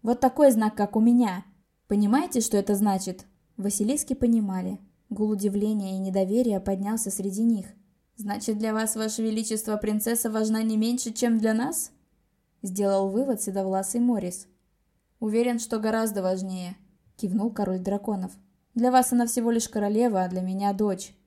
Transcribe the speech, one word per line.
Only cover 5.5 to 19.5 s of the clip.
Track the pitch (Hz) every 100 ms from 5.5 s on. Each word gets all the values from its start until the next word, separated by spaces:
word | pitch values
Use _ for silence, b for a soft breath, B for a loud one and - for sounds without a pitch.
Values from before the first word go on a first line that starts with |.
| 202 214 214 196 190
и |
недоверия | 190 190 190 220 247 202
поднялся | 190 196 196 220 208
среди | 196 196 190
них. | 233 220 180 - _ _ _ -
«Значит, | 202 - 208 208
для | 220
вас, | 220 220 220
ваше | 220 214
величество, | 220 214 220 220 214 208
принцесса | 214 214 220 233 233
важна | 220 220 220
не | 220 220
меньше, | 220 247 240
чем | 220 247 226
для | 220
нас?» | 220 - - - _ _ _ _ _ _ _
Сделал | 196 190 196 196 196
вывод | 202 277 220
седовласый | - 190 190 190 190 240
Моррис. | 240 226 180 180 - _ _ _ _ _ _ _
«Уверен, | 214 220 240 240
что | - 220
гораздо | 220 220 226 202
важнее», | 185 185 190 185 180 185 _ _ _ _
кивнул | 208 196 220
король | 220 196 185
драконов. | 185 202 202 202 185 - _ _ _ 233
«Для | 247
вас | 254 247
она | 240 233
всего | 240 233